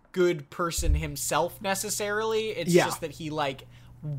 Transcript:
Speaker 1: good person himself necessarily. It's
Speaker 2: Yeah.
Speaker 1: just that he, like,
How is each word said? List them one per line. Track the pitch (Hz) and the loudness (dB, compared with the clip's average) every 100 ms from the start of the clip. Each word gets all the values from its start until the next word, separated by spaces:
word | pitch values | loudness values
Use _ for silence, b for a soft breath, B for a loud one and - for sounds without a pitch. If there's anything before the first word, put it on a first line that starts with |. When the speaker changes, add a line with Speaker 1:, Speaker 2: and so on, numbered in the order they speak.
| _ | _
Speaker 1:
good | 185 175 160 139 | 2 2 2 -6
person | - 170 - 165 151 | -4 -4 0 2 2
himself | 156 143 - 151 170 - | 0 -4 0 2 0 -2
necessarily. | 196 190 208 - 208 208 220 220 220 | -4 -2 -2 -2 -2 0 0 0 -2
It's | 170 170 | -2 4
Speaker 2:
Yeah. | 170 151 | 6 4
Speaker 1:
just | - | -2
that | 160 | -8
he, | 139 156 | -8 -8
like, | 151 143 135 - b b - 151 | -2 -2 -4 -14 b b -12 -8